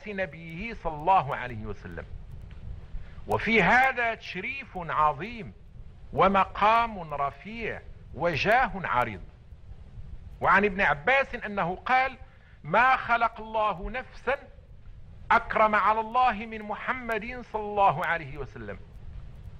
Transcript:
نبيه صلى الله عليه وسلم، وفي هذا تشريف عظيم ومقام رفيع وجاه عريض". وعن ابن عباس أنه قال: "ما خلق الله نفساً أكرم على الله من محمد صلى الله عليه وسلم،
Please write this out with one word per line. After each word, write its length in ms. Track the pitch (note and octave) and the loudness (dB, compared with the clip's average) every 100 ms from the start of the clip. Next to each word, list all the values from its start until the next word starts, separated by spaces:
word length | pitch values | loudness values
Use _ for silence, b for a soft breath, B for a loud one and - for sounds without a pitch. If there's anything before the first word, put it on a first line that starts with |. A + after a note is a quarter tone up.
| G#3+ | -6
نبيه 680 | G3 F#3 D#3+ E3 E3 A3+ | -6 -6 -8 -12 -8 -8
صلى 200 | G#3+ E3 | -6 -6
الله 420 | D3 E3 F#3+ C#3 B2+ | -2 4 4 4 -2
عليه 300 | B2 A2 A2 | -4 -6 -8
وسلم، 380 | G2 F#2 E2 - - - - - - - - - B B B B | -8 -10 -12 -12 -12 -12 -14 -14 -12 -12 -12 -10 B B B B
وفي 360 | G#3 G#3 A3 | 0 2 4
هذا 520 | F3 A#3+ C4 B3 A#3 | 6 6 4 2 -2
تشريف 540 | A3 - F3+ A#3 C#4 B3+ F#3 | -4 -8 -8 -8 -8 -10 -10
عظيم 760 | D#3+ C3+ D3+ C#3+ F3+ A#3 B2+ - - - - - - | -2 2 4 2 -6 -10 -12 -16 -18 -16 -16 -16 -4
ومقام 1040 | C3 F#3 G3 F#3 - G#3 A#3 A#3 G3+ D#3+ | 4 4 4 2 4 4 6 2 -4 -6
رفيع 680 | C#3+ C#3 - G3+ A3+ F#3+ F#2+ - - - | -2 -2 -4 -12 -8 -6 -8 -10 -16 -14
وجاه 560 | B2 E3+ C#3 F#3 A#3+ A#3 | -2 0 2 4 4 4
عريض". 460 | F3+ A#2 B2 A#2 F#2 - - - - - - - - - - - - | 0 0 2 0 -4 -12 -18 -20 -18 -16 -16 -16 -14 -12 -12 -14 0
وعن 240 | D3 F#3 | 4 6
ابن 160 | G#3 F#3+ | 4 2
عباس 540 | F#3+ C#3+ - C#4 C4 | 2 2 2 2 2
أنه 420 | A#3+ G#3 G3+ E3+ F#3+ | -4 -4 -2 -2 -2
قال: 420 | A#3 B3+ C4 B3 b b b b | 2 2 2 -4 b b b b
"ما 320 | D3 G3+ C4 C4 | 0 4 6 4
خلق 440 | - A#3 A#3 - | 2 2 2 -2
الله 500 | A3 A3 G#3+ F3 G3+ | -4 0 0 -2 -6
نفساً 460 | B3 - - A#3+ C#4 - - - - - - - - - | -8 -8 -6 -2 -2 -4 -20 -20 -20 -18 -18 -18 -6 4
أكرم 440 | A3+ - G#3+ A3 | 4 4 4 6
على 260 | G#3 F#3+ A3 | 6 4 2
الله 320 | A3 B3 B3+ | 2 4 4
من 300 | G3+ A3+ A3 | 2 -6 -10
محمد 800 | G#3 G3 - B3+ A#3 A3 A3+ B3 A#3 | -8 -6 -6 -4 -4 -4 -4 -12 -8
صلى 100 | A3 | -6
الله 440 | G#3 G#3 G3 D3+ D#3+ | -2 4 4 4 0
عليه 320 | E3 C3+ D3 | -2 -4 -10
وسلم، 400 | B2 A#2+ G#2 F#2+ - - - - - - - | -10 -10 -10 -12 -14 -16 -14 -12 -14 -14 -14